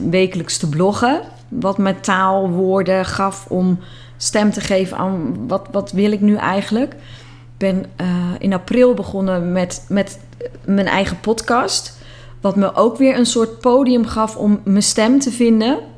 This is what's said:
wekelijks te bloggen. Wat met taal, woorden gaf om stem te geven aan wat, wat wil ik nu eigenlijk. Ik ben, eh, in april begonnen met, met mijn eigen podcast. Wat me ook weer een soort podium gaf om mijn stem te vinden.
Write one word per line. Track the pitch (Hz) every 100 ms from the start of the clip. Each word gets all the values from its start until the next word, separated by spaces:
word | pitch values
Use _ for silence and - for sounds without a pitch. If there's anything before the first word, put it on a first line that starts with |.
| -
wekelijks | 180 185 185 160 -
te | 165
bloggen. | 147 185 202 240 311 - - -
Wat | - 190 196
met | 196 190
taal, | - 185 190 196 190
woorden | 175 190 190 185 190 180
gaf | - 196 190 -
om | 180 185 180 - - - -
stem | - 214 208
te | 202
geven | - 190 185 -
aan | 190 190 147 123 107
wat, | 190 -
wat | 202 196
wil | 185 208
ik | 208
nu | 208 208
eigenlijk. | 147 190 196 220 277
Ik | - - - - - - - 196
ben, | 190 - -
eh, | 180 180 175 180
in | 196
april | 185 185 247 247
begonnen | 233 196 196 190 185 175
met, | 180 180 - -
met | 202 190 - - - - - -
mijn | 196 190
eigen | - 196 180
podcast. | - 220 - 240 330 - - - - - - -
Wat | 202 190
me | 196 -
ook | 220 233
weer | 269 254
een | 233
soort | 240 226 226
podium | 254 247 262 247 220
gaf | 226 220 220
om | 208 202
mijn | - 196
stem | 202 - 220 269
te | 269
vinden. | - 233 220 220 320 -